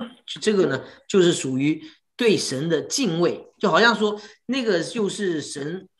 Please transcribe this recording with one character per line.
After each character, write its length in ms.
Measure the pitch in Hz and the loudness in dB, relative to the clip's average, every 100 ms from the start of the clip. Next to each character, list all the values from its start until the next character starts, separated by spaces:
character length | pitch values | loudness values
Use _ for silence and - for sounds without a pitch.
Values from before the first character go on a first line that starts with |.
| 113 - - | -14 -16 -16
这 280 | - - | -4 0
个 140 | 202 156 | 2 2
呢， 160 | 135 - - _ | 0 -8 -20 _
就 140 | 196 | 4
是 120 | 175 | 4
属 240 | 156 135 131 | 4 -2 0
于 240 | 143 160 - _ _ - | 0 -2 -8 _ _ -2
对 220 | 233 165 | 2 2
神 320 | - 135 165 | 0 -4 -2
的 120 | 156 | -2
敬 380 | - - 240 165 | -2 -2 0 2
畏， 320 | 170 107 - _ | 0 0 -12 _
就 120 | 208 | 2
好 120 | 160 | 4
像 140 | 233 220 | 4 4
说 260 | 214 208 - - - | 0 -2 -12 -18 -6
那 180 | 269 | -2
个 180 | 226 175 | 0 0
就 280 | 156 240 196 | -2 -4 -4
是 320 | 180 196 160 | -2 -2 -2
神， 480 | - 143 143 185 190 _ | -6 -10 -8 -10 -12 _